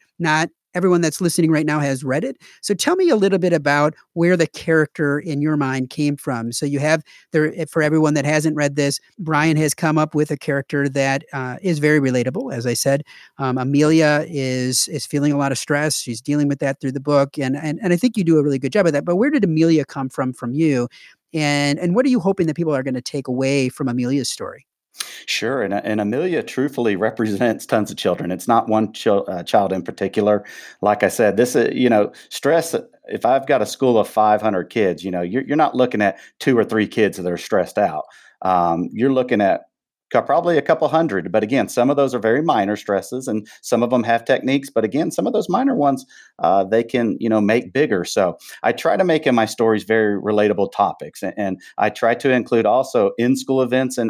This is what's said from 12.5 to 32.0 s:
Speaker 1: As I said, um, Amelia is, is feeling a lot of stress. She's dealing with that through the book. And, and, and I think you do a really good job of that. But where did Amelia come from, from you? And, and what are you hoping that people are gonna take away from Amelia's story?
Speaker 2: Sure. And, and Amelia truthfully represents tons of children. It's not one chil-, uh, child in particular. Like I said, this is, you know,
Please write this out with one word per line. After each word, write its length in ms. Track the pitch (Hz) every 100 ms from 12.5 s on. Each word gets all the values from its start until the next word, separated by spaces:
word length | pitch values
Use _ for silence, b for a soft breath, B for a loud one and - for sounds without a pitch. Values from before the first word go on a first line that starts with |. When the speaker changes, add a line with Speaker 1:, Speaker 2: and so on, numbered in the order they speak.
Speaker 1:
As 140 | 127 120
I 80 | 120
said, 260 | 139 139 - B B B
um, 180 | 131 127
Amelia 680 | 131 143 151 160 151 147 160
is, 600 | 156 131 127 127 123 -
is 180 | 156 -
feeling 240 | 147 147
a 80 | 143
lot 120 | 139
of 60 | 131
stress. 400 | - 147 151 -
She's 240 | - 117
dealing 260 | - 147 143
with 120 | 139
that 200 | 139 139
through 120 | 135
the 80 | 135
book. 400 | 143 143 139 -
And, 180 | 131 143
and, 220 | 156 156
and 100 | 190
I 60 | 175
think 180 | 247 220
you 80 |
do 140 | 165 156
a 60 |
really 160 | 143 135
good 120 | 135
job 140 | 208 170
of 80 |
that. 120 | 147 165
But 100 | 180
where 160 | 277
did 120 | 269
Amelia 420 | 196 156 165 160 135
come 220 | 147 131
from, 260 | - 131
from 200 | 123 120
you? 340 | 139 160 131 120 B B B _
And, 460 | 165 147 143 143 143
and 160 | 180 190
what 100 | 277
are 40 |
you 100 | 247
hoping 260 | 180 190 160
that 100 | 151
people 200 | 165 139
are 80 |
gonna 180 | 135 127
take 260 | - 143 131
away 420 | 127 135 139 127
from 180 | - 135
Amelia's 420 | 123 123 139 123
story? 380 | - 95 - _ _ _ - B B B
Speaker 2:
Sure. 360 | - 113 135
And, 120 | 98
and 280 | 98 - 107
Amelia 420 | 104 123 185 156
truthfully 540 | 107 - 143 147 117 95
represents 680 | 110 - 110 98 120 - -
tons 240 | 117 101
of 60 | -
children. 360 | 101 87 85
It's 180 | 92 -
not 180 | 113 110
one 240 | 110 104
chil-, 320 | - 113 101 -
uh, 140 | 90
child 280 | 85 110 95
in 100 | 92
particular. 600 | 82 - 98 110 104 104 - B B B
Like 220 | 104 104
I 40 | 95
said, 300 | - 107 98
this 180 | 123 143
is, 180 | -
you 140 | - 123
know, 240 | 107